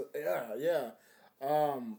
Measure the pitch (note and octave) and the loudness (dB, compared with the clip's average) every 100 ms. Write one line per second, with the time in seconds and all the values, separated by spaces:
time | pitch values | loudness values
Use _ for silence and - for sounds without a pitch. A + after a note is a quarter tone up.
0 | - C#3+ D#3+ E3 A#2 A2+ D#3+ D#3+ A#2 - | -8 -4 0 0 -2 -2 0 0 -2 -8
1 | - - - _ C#3 D3+ D3 C3+ A#2 | -20 -20 -20 _ 0 4 2 0 -6